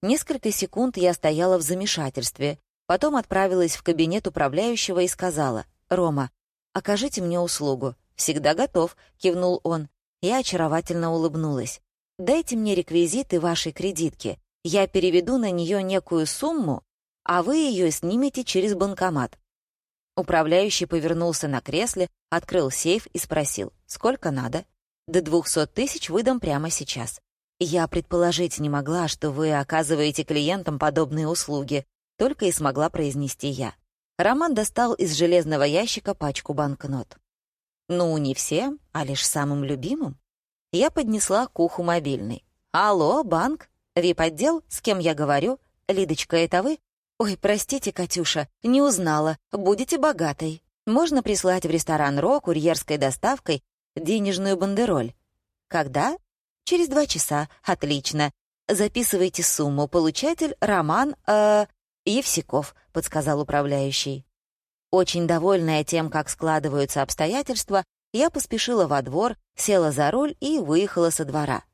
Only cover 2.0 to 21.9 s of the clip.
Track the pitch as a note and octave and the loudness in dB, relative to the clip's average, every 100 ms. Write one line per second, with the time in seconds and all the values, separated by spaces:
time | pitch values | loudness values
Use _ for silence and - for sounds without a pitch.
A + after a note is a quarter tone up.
2 | C#3+ C3 A#2+ - C#3 C#3+ _ _ _ F#3 | -4 -4 -6 -4 -4 -4 _ _ _ 0
3 | D4+ D4 G#3+ F#3+ F#3+ F#3 E3+ - - E3 | 2 0 0 0 2 4 2 0 -2 0
4 | D#3+ F#3+ F#3 E3 C#3+ C#3+ A3+ A#3 - F3+ | 2 0 -4 0 0 2 0 -2 -2 0
5 | F3+ - F3+ D3+ C#3+ A2+ - _ _ F3+ | 0 0 -4 0 -2 -2 -8 _ _ 0
6 | F3 C#3+ B2+ _ _ _ _ - - G3+ | 2 0 -4 _ _ _ _ -8 -2 -2
7 | A#3+ - F3+ F3 F3 - D3 C3+ C3+ B2 | -2 -4 -2 -2 -2 -2 -2 -2 -4 -8
8 | _ _ - D3+ C#3+ D#3+ C#4 F3+ E3 - | _ _ -2 0 0 2 0 0 -2 -4
9 | _ _ F#3+ F3 F3+ F3+ - E3 D3 _ | _ _ 0 2 0 0 -2 -4 -4 _
10 | _ _ F3 B3+ B3+ F3+ D#3+ D#3+ - E3+ | _ _ -2 0 -2 0 0 0 -2 -4
11 | E3 E3 D#3+ D#3 D#3 C#3 A2+ - _ _ | -2 0 0 -2 -2 -2 -4 -10 _ _
12 | _ _ F3+ D4+ E4 A#3 G#3+ F#3+ F3 E3 | _ _ 0 0 0 -2 0 0 0 2
13 | E3+ G#3+ C4+ F3 E3+ E3 - C#3+ F#3+ F3 | 2 0 -2 0 0 -2 -4 -4 -6 -2
14 | D#3+ - A2+ - _ _ F3 F#3 F#3+ F#3+ | -4 -4 -8 -10 _ _ -2 0 2 2
15 | F#3 F3 F3 C4 A3 F3+ E3 G3+ F#3+ F#3+ | 4 4 4 0 0 -2 0 -2 0 -2
16 | - E3+ D#3 - C#4+ E4 F#3+ B2+ _ _ | 0 -2 0 -2 -2 0 -2 -2 _ _
17 | _ _ - F3 F3 D4+ D4+ G#3 F3 D3+ | _ _ -2 0 2 2 2 2 0 0
18 | E3 A3 C#4 C4 B3 F#3+ G3 G3 G3 G3 | -2 0 0 -2 -2 0 0 0 -2 0
19 | F#3 D#3 A#2+ - _ _ _ _ _ _ | -2 0 -4 -6 _ _ _ _ _ _
20 | _ - F#3 E3+ D#3 E3+ G#3 - F3 E3+ | _ -6 0 2 4 4 4 0 -2 -2
21 | D#3+ E3 E3+ D#3 D3+ C3+ - D#3+ A#3 | 0 0 0 -2 -2 -4 -2 -2 -2